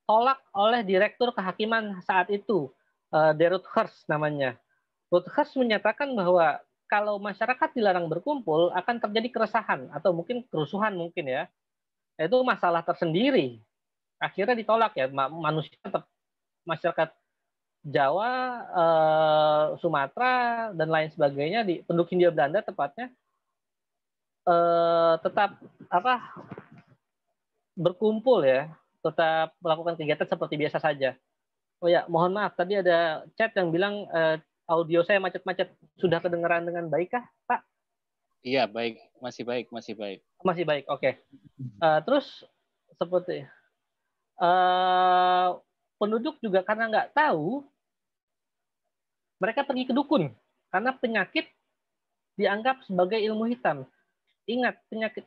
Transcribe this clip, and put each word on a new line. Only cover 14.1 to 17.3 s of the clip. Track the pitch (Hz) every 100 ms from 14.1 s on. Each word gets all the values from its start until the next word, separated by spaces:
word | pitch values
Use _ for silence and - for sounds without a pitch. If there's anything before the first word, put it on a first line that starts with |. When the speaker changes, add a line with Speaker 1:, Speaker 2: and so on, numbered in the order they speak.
| -
Speaker 1:
Akhirnya | 156 - 208 240
ditolak | 214 220 220 -
ya, | 131
ma-, | 139 135
manusia | 165 151 156 151 _
tetap, | 196 165 - _ _ _ _ _ -
masyarakat | 160 175 165 160 - _